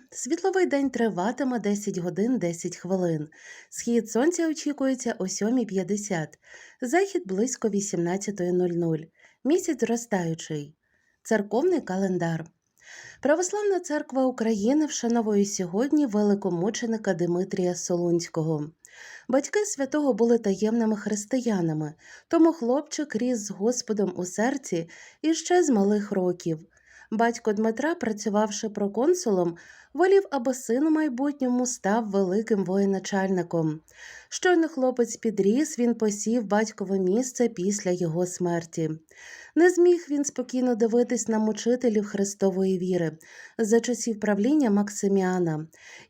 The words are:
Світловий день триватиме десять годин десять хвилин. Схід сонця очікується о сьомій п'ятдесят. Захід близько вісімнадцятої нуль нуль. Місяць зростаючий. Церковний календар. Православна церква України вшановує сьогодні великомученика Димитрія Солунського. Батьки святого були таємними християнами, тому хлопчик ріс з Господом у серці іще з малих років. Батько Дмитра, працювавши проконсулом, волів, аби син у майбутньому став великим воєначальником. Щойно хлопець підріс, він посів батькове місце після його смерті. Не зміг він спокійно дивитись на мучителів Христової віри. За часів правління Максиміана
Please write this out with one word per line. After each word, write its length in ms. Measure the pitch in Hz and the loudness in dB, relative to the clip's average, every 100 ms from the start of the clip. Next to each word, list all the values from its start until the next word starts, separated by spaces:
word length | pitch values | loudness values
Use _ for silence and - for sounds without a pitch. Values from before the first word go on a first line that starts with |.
| - | -8
Світловий 560 | - 247 330 381 370 359 | -12 -6 -2 0 2 2
день 240 | 285 277 | 2 0
триватиме 680 | - 226 175 196 254 262 247 | 0 0 0 -2 0 -2 0
десять 400 | 202 202 202 185 | 0 -2 -2 -4
годин 400 | 175 175 226 247 | -4 0 0 0
десять 380 | 170 170 175 - | -2 -4 -8 -8
хвилин. 520 | 175 190 175 156 151 - - - - | -4 0 0 0 -4 -14 -20 -20 -16
Схід 400 | - - 233 220 | -8 0 0 0
сонця 380 | 226 302 349 330 | 0 0 2 -2
очікується 680 | 302 294 285 269 254 233 - | -2 -4 -2 -2 0 -4 -4
о 100 | 185 | -6
сьомій 380 | - 202 262 226 | -2 0 0 0
п'ятдесят. 720 | 190 180 208 208 175 151 - _ - - _ | -2 -2 -4 -2 -4 -6 -12 _ -20 -20 _
Захід 400 | 247 330 392 359 262 | 0 2 2 -2 -4
близько 420 | 190 254 - 220 | -2 -2 -2 -2
вісімнадцятої 840 | 202 202 175 170 190 202 202 175 | -2 -2 -2 -2 -2 -4 -4 0
нуль 180 | 180 180 | 0 0
нуль. 340 | 170 165 156 160 _ _ _ | 0 0 -2 -6 _ _ _
Місяць 360 | 254 359 370 277 | 0 0 0 -2
зростаючий. 920 | 214 233 - 190 165 160 - 156 147 _ _ _ _ _ | 0 -2 -2 -2 -2 -6 -6 -8 -8 _ _ _ _ _
Церковний 580 | - 220 208 226 349 330 | -2 -2 0 0 2 0
календар. 640 | - 185 196 175 165 160 165 _ _ _ - - - - | -2 -2 0 0 -2 -4 -8 _ _ _ -20 -20 -20 -4
Православна 600 | 262 320 359 415 415 370 | 2 2 0 -2 0 0
церква 460 | 349 302 302 254 262 | -2 -6 -4 0 0
України 600 | 254 226 214 208 294 302 | 0 0 2 2 2 2
вшановує 580 | - 233 233 214 202 | -2 0 0 2 2
сьогодні 640 | 202 - 175 190 277 302 277 | 2 -2 -4 -2 0 2 2
великомученика 1080 | 208 208 202 196 175 196 226 233 226 208 | 2 2 2 0 0 -2 -2 -4 -2 -2
Димитрія 600 | 170 175 175 196 190 180 | 0 0 0 -2 -2 -2
Солунського. 960 | 175 - 175 175 170 170 165 160 151 151 - - - - - - | -2 -2 -2 0 0 -2 -4 -2 -2 -4 -12 -20 -20 -20 -16 -2
Батьки 360 | 262 277 415 | 0 0 -2
святого 500 | 415 - 269 302 285 | -2 -4 -2 0 0
були 240 | 202 233 233 | 2 4 4
таємними 580 | 214 190 214 233 220 208 | 2 0 0 2 0 0
християнами, 1000 | 208 214 - 262 240 196 165 156 151 156 - - _ | -2 -6 -2 -2 0 0 0 -2 -4 -10 -20 -20 _
тому 240 | 330 330 | 4 6
хлопчик 640 | 320 233 269 294 - 294 214 | 4 0 0 -2 -8 -6 -2
ріс 220 | 247 240 | -2 -2
з 120 | 202 | -4
Господом 640 | 170 214 240 - 214 196 185 | -2 -2 -2 -4 -2 -2 -2
у 80 | |
серці 640 | 180 - 233 277 - - 165 - - _ | -6 -2 -2 -2 -4 -4 -4 -14 -20 _
іще 400 | 311 330 - 359 | -2 -2 2 2
з 80 | 320 | 4
малих 420 | 220 196 208 208 | 4 4 2 0
років. 460 | 196 180 175 170 160 - _ _ - - | 0 0 -2 -4 -6 -8 _ _ -20 -8
Батько 420 | 220 233 233 220 | 0 0 0 -2
Дмитра, 420 | 208 220 226 285 | 0 0 0 -2
працювавши 720 | 339 226 208 220 202 214 208 220 | -2 -4 -4 -2 0 0 -2 -6
проконсулом, 880 | 208 202 208 294 359 233 185 175 170 - - - | -4 -4 0 2 2 2 2 0 -4 -16 -20 -14
волів, 280 | 269 381 392 392 | 0 4 6 4
аби 240 | 277 247 | -2 -2
син 320 | 254 - 240 320 | -4 -2 2 4
у 40 | |
майбутньому 760 | 311 302 240 285 285 254 247 247 | 2 2 0 -2 0 0 0 0
став 440 | - 190 220 220 | -2 0 0 2
великим 540 | 196 190 202 220 208 | 0 2 0 2 0
воєначальником. 1160 | 180 190 196 190 190 196 190 185 165 170 160 156 - - - - - | 2 2 2 0 -2 0 2 0 0 0 0 -2 -10 -20 -20 -20 -14
Щойно 400 | - 370 349 320 | -2 2 4 2
хлопець 480 | 294 254 254 233 - | 0 0 2 -2 0
підріс, 600 | 226 214 190 247 302 - | -4 2 2 2 0 0
він 160 | 240 | 0
посів 500 | 233 220 208 208 240 | 2 0 0 0 -2
батькове 540 | 196 208 214 - 185 196 | 2 0 0 -4 -4 0
місце 500 | 180 214 254 - 240 | 2 0 -2 -2 -2
після 420 | 233 185 202 185 | 0 -2 -2 -2
його 360 | 180 170 165 180 | 0 0 0 -2
смерті. 640 | - 175 170 165 - 160 156 - - - - - | -2 -2 -2 -4 -4 -4 -4 -12 -20 -20 -20 -4
Не 160 | 302 359 | 4 4
зміг 360 | 359 359 349 277 | 6 4 4 0
він 140 | 285 | -4
спокійно 500 | 277 - 254 254 254 | -4 -6 -4 -2 0
дивитись 540 | 226 226 240 240 240 220 | 2 2 2 2 0 0
на 100 | 220 | 0
мучителів 680 | 214 214 233 254 247 214 208 | 0 0 0 0 2 0 -2
Христової 720 | 196 196 - 196 185 190 185 | -2 -4 0 0 2 0 0
віри. 400 | 180 175 160 160 - - - - | 0 0 0 -4 -18 -20 -16 -4
За 220 | 220 233 | 2 2
часів 400 | 233 233 - 220 | 2 -2 -4 -2
правління 500 | 208 202 226 302 247 | 0 2 2 4 4
Максиміана 960 | 202 202 - 202 196 185 185 170 156 156 _ - - | 2 0 -2 2 2 2 2 0 -2 -6 _ -20 -20